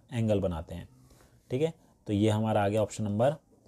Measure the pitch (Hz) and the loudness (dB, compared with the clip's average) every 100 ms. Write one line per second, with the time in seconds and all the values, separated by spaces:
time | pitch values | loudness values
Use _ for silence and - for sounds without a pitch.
0 | - 123 110 101 92 82 - 87 - - | -8 -2 0 0 0 -4 -8 -12 -14 -20
1 | - - - _ - 131 165 - _ _ | -20 -20 -20 _ -6 -2 -2 -4 _ _
2 | - 104 107 107 110 107 101 107 101 - | -2 2 4 2 2 2 2 0 -2 -4
3 | 107 101 139 160 _ _ | -4 2 2 0 _ _